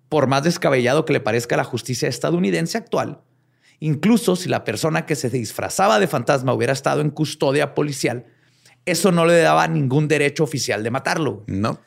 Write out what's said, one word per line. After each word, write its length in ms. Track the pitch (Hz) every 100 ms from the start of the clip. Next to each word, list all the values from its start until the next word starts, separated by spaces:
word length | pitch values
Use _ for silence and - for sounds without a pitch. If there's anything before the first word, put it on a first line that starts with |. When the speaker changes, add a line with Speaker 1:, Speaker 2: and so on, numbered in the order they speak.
| _
Speaker 1:
por 200 | 151 127
más 160 | 135
descabellado 640 | 160 170 160 135 120 147 160
que 80 |
le 60 | 135
parezca 360 | 107 117 120 151
a 20 |
la 60 |
justicia 460 | 139 120 - 123 143
estadounidense 680 | 131 151 170 190 165 165 226
actual, 440 | 226 160 117 - _ _ _ _ _ _
incluso 560 | 156 147 202 233 185 180
si 140 | 147
la 140 | 117
persona 420 | - - 156 160 165
que 100 | 147
se 140 | 127
disfrazaba 680 | 127 107 - 98 - 196 226
de 80 | 190
fantasma 460 | 139 120 143 131
hubiera 200 | 113 120
estado 280 | 135 143 139
en 100 | 151
custodia 600 | 143 147 - 143 143 143 -
policial, 500 | 147 139 143 120 - _ _ _ _ _ -
eso 260 | 175 196
no 140 | 170 165
le 120 | 170
daba 280 | 160 160 165
ningún 400 | 160 135 143 151
derecho 360 | 147 143 143
oficial 400 | 151 131 123 104
de 60 | 113
matarlo. 520 | 131 - 180 139 101 107
Speaker 2:
No. 320 | 98 113 -